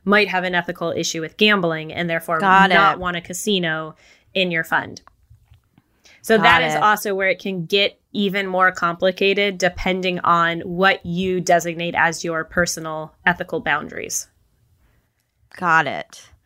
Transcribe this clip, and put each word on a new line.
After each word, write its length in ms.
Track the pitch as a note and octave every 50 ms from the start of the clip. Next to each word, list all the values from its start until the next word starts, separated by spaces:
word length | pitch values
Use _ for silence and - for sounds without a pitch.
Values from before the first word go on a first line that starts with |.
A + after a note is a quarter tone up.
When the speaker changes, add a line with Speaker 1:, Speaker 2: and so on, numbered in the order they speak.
| -
Speaker 1:
might 240 | F#3+ G3+ G#3 G3+ F#3+
have 140 | F#3 F#3 F3+
an 100 | F#3 F3+
ethical 340 | F3 E3+ - F3 - E3+ E3
issue 300 | - - E3 - - E3
with 160 | D#3 D#3 _
gambling 560 | - G#3+ G#3+ G#3 G3 F3 E3 D#3+ D#3 D#3 D#3+
and 180 | - - F3 E3
therefore 300 | E3 E3 - - E3+ D#3+
Speaker 2:
Got 300 | G3+ F#3+ F#3+ G3 G3 F#3+
Speaker 1:
not 240 | F#3 G3 G3 F#3+ -
Speaker 2:
it. 40 | F3+
Speaker 1:
want 160 | F3+ F3 F3
a 40 | E3+
casino 760 | E3+ - F3+ - - G#3+ G3+ F#3 F3 D#3+ D#3+ D#3+ D#3+ D#3 - _ _ _ _ _ _ _ -
in 160 | F#3+ F#3 F3+
your 140 | E3 E3 E3
fund. 380 | - E3 D3 G#2+ - - - _ _ _ _ _ _ - _ _ _ _ _ _ _ _ _ _ _ _ _ _ - - _
So 140 | - - A3+
Speaker 2:
Got 60 | G3+ E3
Speaker 1:
that 180 | - - E3
is 120 | E3 D#3 D#3
Speaker 2:
it. 80 | D3+
Speaker 1:
also 320 | F#3 G#3+ G#3+ G#3 - G#3+ F#3+
where 160 | F#3+ G3 F#3+
it 100 | F3 -
can 240 | - G3 F#3+ F3+ D#3+
get 320 | - G3 G3 G3+ - - _ _ _
even 340 | - G#3 G3+ F#3+ F#3 G3+ G3
more 240 | F#3 F#3 F#3 F#3 F#3
complicated 880 | F3+ - F3 E3+ E3+ - F#3 F#3+ F#3 - G3 G3 F#3+ G3+ G3+ G3+ F#3+ F3+
depending 640 | F#3+ F3+ - - - F#3+ F#3 F#3 F#3 F#3 F3+ F3
on 400 | - - E3+ E3+ E3 E3 E3+ E3+
what 440 | - F#3 F3 F3 F#3+ G3 F#3+ - -
you 360 | F3 E3+ F3+ F#3+ F#3 F#3 F3+
designate 540 | E3 F3+ F3 E3+ E3+ F3 E3 E3 E3+ E3+ E3
as 260 | - D#3+ E3+ D#3+ -
your 220 | - E3+ E3 D#3+ D#3+
personal 680 | - - F3+ F3 F3 - E3 D#3+ D#3+ D#3 D#3 D#3 - _ _ -
ethical 320 | F3+ F3 - F3 - E3+ D#3
boundaries. 680 | - D#3+ D3 D3+ D#3 - - - - - - - - _ _ _ _ _ _ _ _ _ _ _ _ _ _ _ _ _ _ _ _ _ _ _ _ _ - -
Speaker 2:
Got 280 | F#3 E3+ D#3+ D#3+ D3+
it. 420 | C3 G2+ D2+ - _ - - - _ _ _ _